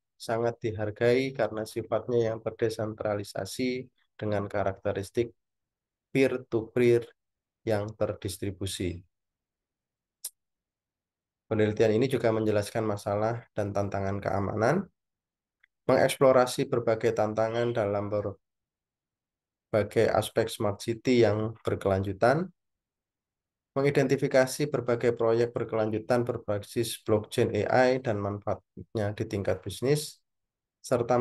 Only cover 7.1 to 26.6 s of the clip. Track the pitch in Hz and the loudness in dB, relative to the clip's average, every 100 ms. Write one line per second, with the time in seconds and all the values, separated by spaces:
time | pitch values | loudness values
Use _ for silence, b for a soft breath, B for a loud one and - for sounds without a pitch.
7.1 | _ _ _ _ _ 113 104 104 - 104 | _ _ _ _ _ -2 -2 -2 -4 -4
8.1 | 98 101 - 101 92 98 - 90 90 - | -2 -6 -6 -8 -6 -8 -4 -6 -6 -14
9.1 | _ _ _ _ _ _ _ _ _ _ | _ _ _ _ _ _ _ _ _ _
10.1 | _ - _ _ _ _ _ _ _ _ | _ -16 _ _ _ _ _ _ _ _
11.1 | _ _ _ - 107 107 107 110 107 135 | _ _ _ -6 0 2 4 4 4 2
12.1 | 123 113 110 107 104 104 117 110 101 107 | 2 0 0 2 0 0 -4 -2 -4 -2
13.1 | 101 110 120 - - 101 101 101 98 98 | -2 -2 -4 -8 -6 -4 -2 -4 -2 -4
14.1 | 101 95 98 98 104 117 180 196 _ _ | -4 -4 -2 -2 0 2 2 -2 _ _
15.1 | _ _ _ _ _ _ _ - 123 131 | _ _ _ _ _ _ _ 0 4 4
16.1 | - 135 131 123 - 131 120 120 110 117 | 4 6 6 4 0 -2 0 0 0 0
17.1 | 113 107 107 113 117 120 117 101 101 101 | 0 0 0 0 0 -2 0 0 -2 -2
18.1 | 104 101 - _ _ _ _ _ _ _ | -4 -4 -10 _ _ _ _ _ _ _
19.1 | _ _ _ _ _ - 107 101 117 104 | _ _ _ _ _ -2 -2 0 2 2
20.1 | - - - 110 - 104 98 - 113 135 | 2 0 -2 -2 -2 -4 -4 -6 -4 2
21.1 | 123 107 104 110 110 - 98 98 95 98 | 4 4 4 -2 -6 -6 -2 0 0 0
22.1 | 92 117 151 185 _ _ _ _ _ _ | 2 2 2 -2 _ _ _ _ _ _
23.1 | _ _ _ _ _ _ 139 139 139 131 | _ _ _ _ _ _ 0 2 2 2
24.1 | 135 139 135 127 - 147 127 123 120 120 | 2 4 4 4 0 -2 -2 0 0 0
25.1 | 120 113 117 117 123 110 110 107 107 110 | 2 2 2 2 -2 -4 -2 0 -2 0
26.1 | 123 120 - - 101 | 0 0 -4 -4 -6